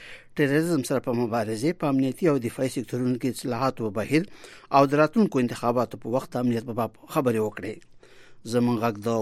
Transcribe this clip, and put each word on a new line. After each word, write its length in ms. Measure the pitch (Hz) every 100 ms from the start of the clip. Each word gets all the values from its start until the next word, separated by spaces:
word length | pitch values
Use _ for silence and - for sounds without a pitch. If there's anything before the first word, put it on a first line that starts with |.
| - - - -
تروریزم 480 | 143 147 170 160 123
سره 140 | 131 135
په 80 | 120
مبارزې، 520 | 117 117 107 110 139 175
په 20 | 151
امنیتي 400 | 135 135 123 175
او 60 | 139 117
دفاعي 240 | - 131 135
سکتورونو 420 | 113 123 127 123
کې 80 | 131 113
اصلاحاتو 540 | 135 117 131 - 110
په 20 | 104
بهیر 240 | 98 147 180 - - - - 139
او 60 | 139
د 100 | 143
راتلونکو 400 | 151 233 190 135
انتخاباتو 580 | 123 123 117 120 113 113 110
په 100 | 127
وخت 260 | - 123 123
امنیت 260 | 117 127
په 80 | 110
باب 180 | 110 - -
خبرې 260 | 156 131 113
وکړې. 320 | 107 - 95 - - - - - - - - 120
زموږ 200 | 120 117
غږ 120 | 117 104 107
د 160 | 113